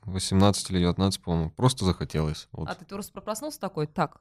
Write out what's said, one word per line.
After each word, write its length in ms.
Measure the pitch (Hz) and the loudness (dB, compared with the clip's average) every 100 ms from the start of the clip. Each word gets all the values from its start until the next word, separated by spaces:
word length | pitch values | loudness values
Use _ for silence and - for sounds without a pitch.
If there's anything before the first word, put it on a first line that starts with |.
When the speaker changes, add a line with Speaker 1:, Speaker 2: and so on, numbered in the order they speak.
Speaker 1:
восемнадцать 680 | 104 92 - 95 101 95 - | -8 -6 2 6 6 4 0
или 100 | 95 | 2
девятнадцать, 420 | 87 85 98 95 | 2 4 0 0
по-моему. 280 | - 85 80 | -2 0 0
Просто 340 | - 127 - 92 | 2 2 2 0
захотелось. 640 | 87 71 78 78 78 - | 0 -2 -2 -2 -4 -10
Вот. 160 | - 80 | -10 -8
Speaker 2:
А 80 | 175 | -10
ты 80 | |
просто 380 | 165 - 202 202 | -10 -12 -12 -12
проснулся 360 | 196 220 302 294 | -8 -8 -8 -8
такой: 300 | 190 165 151 | -8 -4 -6
"Так, 320 | - 151 - | -2 -4 -4